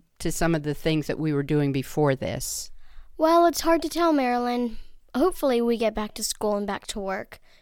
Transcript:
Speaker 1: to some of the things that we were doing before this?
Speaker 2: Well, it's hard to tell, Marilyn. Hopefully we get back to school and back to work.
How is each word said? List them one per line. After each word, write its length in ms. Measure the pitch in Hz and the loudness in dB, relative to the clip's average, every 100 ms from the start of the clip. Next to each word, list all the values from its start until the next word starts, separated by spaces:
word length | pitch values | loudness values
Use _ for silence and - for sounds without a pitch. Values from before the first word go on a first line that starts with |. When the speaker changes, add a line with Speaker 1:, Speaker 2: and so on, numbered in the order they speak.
| - - | -20 -8
Speaker 1:
to 100 | 170 | -6
some 240 | 156 165 | 0 2
of 80 | 165 | 2
the 100 | 147 | 0
things 360 | 147 - 156 143 | -2 0 0 0
that 100 | - | -2
we 140 | 156 | 0
were 100 | 143 | 0
doing 300 | 143 147 143 | 2 2 2
before 420 | 139 127 - 151 | 0 -2 2 2
this? 560 | 135 - 127 - - - - - - - - | 2 -2 -6 -6 -8 -10 -14 -16 -16 -14 0
Speaker 2:
Well, 300 | 320 339 339 | 4 6 6
it's 160 | - | 4
hard 200 | 330 330 | 2 2
to 60 | 330 | 0
tell, 240 | 302 339 | 0 2
Marilyn. 640 | 302 247 240 247 240 240 220 - - - 247 | 2 2 0 -2 -2 -2 -6 -12 -16 -8 0
Hopefully 440 | 339 359 285 240 | 2 2 2 2
we 180 | 233 233 | 2 2
get 180 | 226 214 | 0 -2
back 180 | 214 | -6
to 80 | - | -6
school 320 | 220 - 214 | -8 -4 -2
and 100 | 208 | 0
back 220 | 202 196 - | -2 -6 -8
to 120 | 220 | -8
work. 400 | 190 190 233 - - - | -6 -6 -8 -16 -20 -20